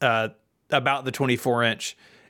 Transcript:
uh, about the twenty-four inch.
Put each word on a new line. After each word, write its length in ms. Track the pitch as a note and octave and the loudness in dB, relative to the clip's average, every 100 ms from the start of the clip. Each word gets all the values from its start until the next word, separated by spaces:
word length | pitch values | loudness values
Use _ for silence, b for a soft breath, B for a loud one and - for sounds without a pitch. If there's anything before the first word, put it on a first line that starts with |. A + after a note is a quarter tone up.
uh, 260 | B2+ A2+ A2 - _ _ - | 0 2 -2 -6 _ _ -2
about 360 | C#3 B2+ C#3 B2+ | 0 0 -2 -4
the 60 | |
twenty-four 500 | - C3 A#2+ C3 A#2+ | -2 0 0 0 2
inch. 340 | A#2 G#2+ - - b b | 0 -2 -8 -12 b b